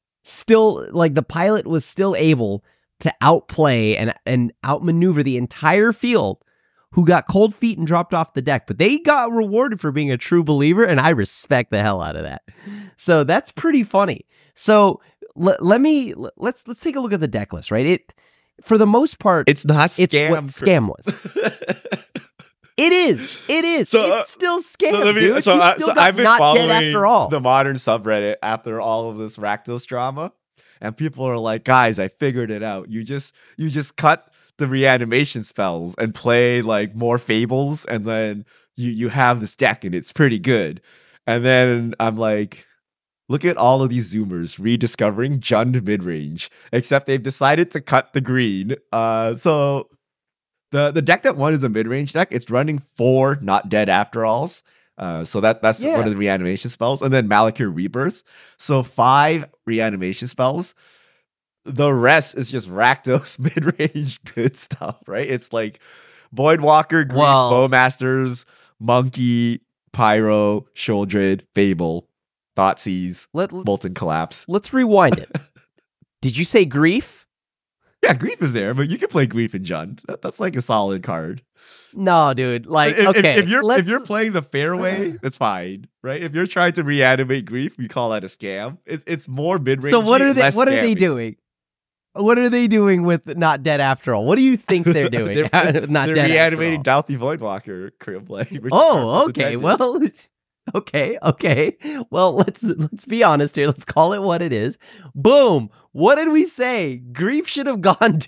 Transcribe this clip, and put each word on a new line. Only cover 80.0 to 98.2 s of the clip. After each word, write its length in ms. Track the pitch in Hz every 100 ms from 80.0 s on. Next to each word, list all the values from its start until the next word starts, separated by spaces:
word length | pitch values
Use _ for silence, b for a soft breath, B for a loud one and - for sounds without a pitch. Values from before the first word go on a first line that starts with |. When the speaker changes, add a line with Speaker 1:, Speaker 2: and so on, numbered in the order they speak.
Speaker 2:
That, 200 | - -
that's, 160 | - -
like, 160 | 190
a 80 | 139
solid 400 | 120 110 98 95
card. 400 | 90 82 80 127 _ B B B B
Speaker 1:
No, 400 | - 190 170 147
dude. 320 | 127 127 120 117
Like, 260 | 156 147
Speaker 2:
If, 60 | 185
if, 60 | 202
Speaker 1:
okay, 300 | 202 175 120
Speaker 2:
if 100 | 175
you're, 120 | 247
if 40 |
Speaker 1:
let's 240 | 220 240 180
Speaker 2:
you're 160 | 247
playing 280 | 240 208 220
the 100 | 180
fairway, 720 | 139 139 156 180 185 190 190 160
Speaker 1:
<sighs> 40 |
Speaker 2:
that's 160 | 135 -
fine, 500 | 113 92 90 98 - _
right? 200 | 127 147
If 120 | 165
you're 120 | 151 180
trying 280 | 185 175
to 100 | 175
reanimate 640 | 143 143 127 131 127 135 95
Grief, 300 | 123 143 -
we 100 | 123
call 220 | 131 117
that 120 | 107
a 60 | 92
scam. 500 | - 101 95 113 175
It, 180 | - 160 -
it's 200 | 165 -
more 320 | 131 156 185
mid-range, 320 | 127 139 139
Speaker 1:
So 80 | 233
what 200 | 214 240
are 100 | 277
they, 80 | 262
Speaker 2:
less 120 | 139
Speaker 1:
what 140 | 208 262
are 40 | 262
they 180 | 233
Speaker 2:
scammy. 40 | 196
Speaker 1:
doing? 380 | 180 127 113 98 _ _ _ _ _ _ _
What 260 | - 208 240
are 100 | 247
they 200 | 240 233
doing 340 | 214 202 180
with 240 | 175 165 - 170
Not 260 | 160 139
Dead 180 | 147 147
After 340 | 135 135 -
All? 100 | 110
What 120 | 117 214
do 60 |
you 140 | 262 247
think 300 | - 185 170
they're 220 | 160 127
Speaker 2:
<laughs> 20 |
Speaker 1:
doing? 240 | 120 104
<laughs> 180 | 113 156
Speaker 2:
They're, 340 | 170 160 151 143
Speaker 1:
Not 180 | 147 143
Speaker 2:
they're 80 |
Speaker 1:
Dead 160 | 156 143
After 20 |
Speaker 2:
reanimating 460 | 160 165 160 165 160
Speaker 1:
All. 40 |
Speaker 2:
Douthty 320 | 135 139 147 135
Voidwalker, 720 | 127 156 110 98 104 92 98 _
Krim, 260 | - 95